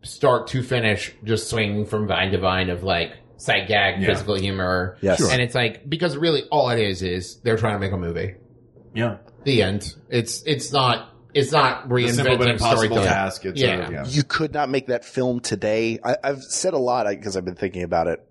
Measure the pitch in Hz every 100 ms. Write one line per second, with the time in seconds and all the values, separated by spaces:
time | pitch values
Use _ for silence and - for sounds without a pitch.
0 | - - 139 120 - 131 123 127 113 98
1 | - - 104 110 - 117 107 104 104 107
2 | 104 87 95 92 92 92 92 87 92 85
3 | 82 - - - - 107 95 104 98 92
4 | 95 95 95 101 98 95 92 92 92 -
5 | 95 90 120 127 120 127 117 - 143 160
6 | 175 143 165 147 - - 123 117 104 92
7 | 92 90 90 - 117 110 113 104 98 95
8 | 87 85 98 - - - - - - -
9 | 117 101 - - 143 123 95 104 - -
10 | - 123 113 - - 135 - 143 127 120
11 | - - - 143 131 151 135 123 135 123
12 | 123 120 131 127 123 110 117 117 110 110
13 | 95 98 95 92 95 139 127 92 - 78
14 | 120 143 139 - 156 143 143 135 131 120
15 | - - 127 123 120 104 107 110 113 113
16 | 120 139 135 139 131 - 185 160 123 123
17 | 107 101 104 95 90 90 98 90 87 85
18 | 82 82 _